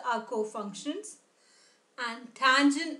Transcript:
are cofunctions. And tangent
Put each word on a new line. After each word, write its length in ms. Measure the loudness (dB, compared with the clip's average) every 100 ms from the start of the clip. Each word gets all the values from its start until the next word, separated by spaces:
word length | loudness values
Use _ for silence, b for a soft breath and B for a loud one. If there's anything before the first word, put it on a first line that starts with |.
| -2
are 120 | -2
cofunctions. 960 | -2 -4 -4 -6 -10 -10 -8 -8 -10 -18 _ _ b b b b b -10 -8
And 260 | -8 -14
tangent 680 | 0 4 6 6 4 -2 -8